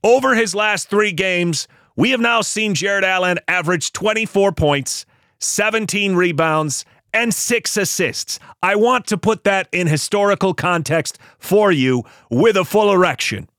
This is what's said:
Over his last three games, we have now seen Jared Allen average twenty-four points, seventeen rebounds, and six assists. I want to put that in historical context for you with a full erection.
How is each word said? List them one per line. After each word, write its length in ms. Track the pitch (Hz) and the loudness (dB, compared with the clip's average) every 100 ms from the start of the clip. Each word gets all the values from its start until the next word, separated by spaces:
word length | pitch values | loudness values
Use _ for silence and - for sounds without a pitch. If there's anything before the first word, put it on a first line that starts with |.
Over 320 | 208 254 262 233 | 4 4 4 0
his 180 | 226 | 0
last 340 | 196 214 196 - | -2 -2 -2 -2
three 260 | 202 208 | 0 0
games, 540 | 165 190 180 175 151 - _ _ - | -2 -2 0 0 -2 -8 _ _ -2
we 160 | 214 | 0
have 80 | 262 | 2
now 220 | 233 233 | 2 0
seen 340 | 196 214 214 175 | -2 -4 -2 -2
Jared 300 | 196 196 190 | -2 0 0
Allen 340 | 185 180 175 - | 0 0 -2 -2
average 440 | 180 165 175 - | -2 0 -2 -4
twenty-four 600 | - 214 214 220 202 196 | -4 -2 -2 -2 0 0
points, 560 | 160 151 139 131 - - _ _ _ | 2 0 0 -2 -10 -12 _ _ _
seventeen 720 | - - 214 220 214 202 202 | -6 -2 -2 -2 -2 -2 0
rebounds, 720 | 180 180 156 160 156 156 127 - _ _ | 0 0 0 0 0 -2 -6 -10 _ _
and 220 | 226 233 | -2 -2
six 420 | 190 - 240 - 214 | -2 -2 -2 -2 -4
assists. 640 | 185 - 156 - - - - - | -4 -2 -4 -4 -10 -12 -14 -4
I 140 | 180 208 | 0 2
want 320 | 233 247 - | 2 2 -2
to 100 | 202 | -2
put 280 | 208 220 202 | 0 0 0
that 220 | 196 180 | 0 -2
in 160 | 180 170 | -2 0
historical 680 | 151 - 208 202 196 190 | 0 0 0 2 2 0
context 640 | - 180 175 147 160 - - - _ | 0 -2 -2 0 -2 -2 -12 -20 _
for 320 | - 202 208 | 2 4 4
you 320 | 156 131 127 113 - _ | 2 2 0 -4 -20 _
with 260 | 120 220 196 | 2 4 2
a 100 | 180 | 2
full 280 | 208 208 | 2 4
erection. 560 | 190 180 127 - 107 - | 4 2 0 -4 -6 -12